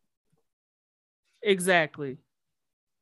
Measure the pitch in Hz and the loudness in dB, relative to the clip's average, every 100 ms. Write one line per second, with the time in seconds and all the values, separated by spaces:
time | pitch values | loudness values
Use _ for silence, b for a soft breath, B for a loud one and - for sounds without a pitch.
0 | _ _ _ _ _ _ _ _ _ _ | _ _ _ _ _ _ _ _ _ _
1 | _ _ _ _ 214 190 180 175 151 - | _ _ _ _ -2 0 2 2 0 -6
2 | 139 127 _ _ _ _ _ _ _ _ | -12 -12 _ _ _ _ _ _ _ _